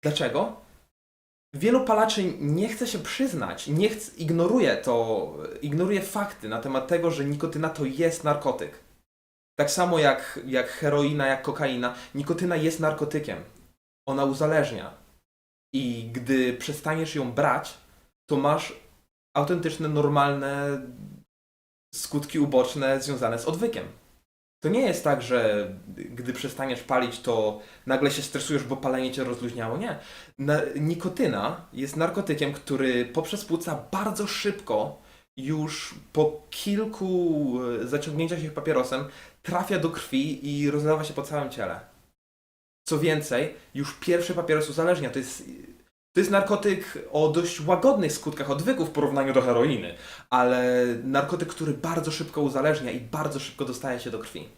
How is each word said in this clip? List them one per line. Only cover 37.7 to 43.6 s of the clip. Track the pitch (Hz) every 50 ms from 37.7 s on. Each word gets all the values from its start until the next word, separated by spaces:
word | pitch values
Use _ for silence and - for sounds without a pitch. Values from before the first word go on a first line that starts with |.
| 120 110
e, | 107 123
zaciągnięciach | 135 143 147 160 151 147 165 165 175 160
się | 151 156
papierosem, | 151 - 147 160 151 131 123 127 135 131 143 147 - - - - - _ _
trafia | - 185 175 185 - 202 175
do | 151 165
krwi | 160 - - - - 131 139 151 147 131 - 143 143 143
i | 147 143
rozlewa | 143 147 147 151 156 151 151
się | 151 -
po | - 123
całym | - 151 147 139 131
ciele. | - 127 107 90 82 80 - - _ _ _ _ _ _ _ _ _ _ _ _ _ _ _ _ _ _ _ -
Co | 160 147
więcej, | 151 170 156 147 147 - 127 123 147 156 - -